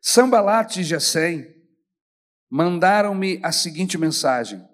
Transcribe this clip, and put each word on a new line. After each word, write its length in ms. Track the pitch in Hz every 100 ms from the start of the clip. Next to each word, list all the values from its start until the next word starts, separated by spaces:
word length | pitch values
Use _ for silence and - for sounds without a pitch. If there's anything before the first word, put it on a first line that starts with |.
Sambalate 760 | - - 254 240 202 220 220 190
e 40 | 170
Gesem 680 | 160 - 165 160 165 127 - _ _ _ _ _ _ _ _ _
mandaram-me 920 | 131 170 175 185 208 208 196 190 170
a 80 | 160
seguinte 460 | 160 175 156 185 180
mensagem 680 | 160 156 143 127 113 98 92